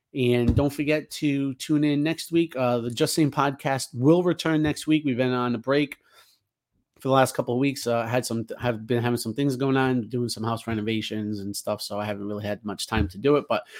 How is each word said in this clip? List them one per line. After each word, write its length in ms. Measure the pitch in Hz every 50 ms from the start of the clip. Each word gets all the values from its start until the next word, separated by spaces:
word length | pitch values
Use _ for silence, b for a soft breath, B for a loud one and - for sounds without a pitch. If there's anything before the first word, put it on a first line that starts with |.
| _ _ -
And 400 | 143 127 120 123 120 120 117 120
don't 140 | 135 143 143
forget 400 | 139 - 147 147 151 156 160 -
to 420 | - - 156 147 139 139 139 139 131
tune 300 | - - - 156 147 147
in 180 | 147 143 147
next 300 | 143 160 160 - - -
week. 220 | 165 170 170 165 -
Uh, 260 | 131 127 123 123 120
the 100 | 113 123
Just 240 | 117 113 156 147 -
Saying 160 | - 156 139
podcast 580 | - 147 139 143 135 - - 143 135 131 - - -
will 280 | 120 123 147 165 180
return 380 | 175 180 165 - - 165 160 156
next 260 | 151 151 143 - -
week. 180 | 151 156 156 151
We've 100 | 143 120
been 160 | 113 127 127
on 220 | 127 123 123 123 117
a 40 | 113
break 380 | 117 127 139 147 147 139 - b b b b b b b b b b _ _ _ _ _ _ _ _ _ _ _
for 80 | - 135
the 60 | 131
last 200 | 131 127 123 -
couple 200 | - 127 - 120
of 60 | 123
weeks. 260 | 139 139 131 - -
Uh, 200 | 120 117 117 113
had 200 | 113 123 127 120
some, 200 | - 117 117 113 - - -
have 260 | 123 123 117 110 110
been 160 | 113 123 117
having 140 | 117 120 120
some 160 | 117 - 117
things 240 | 107 139 143 143 131
going 220 | 123 135 135 135 135
on, 300 | 131 131 127 123 107 104
doing 180 | 123 123 120 113
some 160 | - 123 117
house 220 | 117 117 113 -
renovations 720 | 117 113 107 104 113 110 110 107 - 107 107 104 104 107 101
and 160 | 98 101 101
stuff, 240 | - - 113 107 101
so 180 | - - 104 101
I 60 | 104
haven't 220 | 107 104 101 101
really 180 | 101 104 104 -
had 180 | 104 104 -
much 240 | - 104 95 - -
time 220 | - 113 110 104 -
to 80 | -
do 200 | 95 110 139 147
it. 100 | 143 - -
But 160 | 117 - B B B